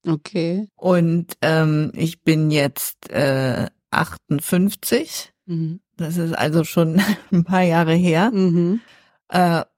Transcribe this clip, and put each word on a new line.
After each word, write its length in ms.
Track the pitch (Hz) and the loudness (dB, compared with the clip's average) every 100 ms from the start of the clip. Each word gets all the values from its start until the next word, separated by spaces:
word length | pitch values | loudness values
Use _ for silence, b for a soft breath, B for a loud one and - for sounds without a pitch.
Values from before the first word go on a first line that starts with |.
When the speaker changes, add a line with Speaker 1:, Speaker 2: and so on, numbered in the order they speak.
| 175 | -2
Speaker 1:
Okay. 640 | 156 - 196 170 185 214 _ | -4 -4 -4 -2 -4 -8 _
Speaker 2:
Und, 580 | 180 180 165 170 170 - | 2 2 4 0 -4 -4
ähm, 520 | 160 160 156 151 156 | 0 2 2 0 -2
ich 280 | - 165 - | -4 -6 -2
bin 280 | - 156 156 | 0 2 2
jetzt, 600 | 151 139 - - - - | 2 0 -4 -10 -12 -6
äh, 580 | - 139 135 131 - - _ _ | -2 0 0 0 -2 -6 _ _
achtundfünfzig. 1400 | - 165 - _ 147 - 180 196 - - 240 320 - - _ - | -4 -4 -8 _ -4 0 0 0 -4 -2 -2 -2 -12 -16 _ -8
Speaker 1:
Mhm. 340 | 165 160 175 _ - | -6 -6 -8 _ -12
Speaker 2:
Das 200 | 160 175 | -6 -4
ist 160 | 165 | -4
also 320 | - 143 160 | -2 0 0
schon 360 | 156 - 160 165 196 208 | 0 0 2 2 0 -4
<laughs> 160 | - | 0
ein 120 | 180 | 0
paar 180 | 170 185 | 2 2
Jahre 320 | 180 165 160 | 2 2 2
her. 360 | 165 180 160 220 | 2 2 2 2
Speaker 1:
Mhm. 480 | 208 185 170 175 226 b b b b _ | 2 2 2 2 -2 b b b b _
Speaker 2:
Äh, 360 | 180 175 165 - | 0 2 2 -4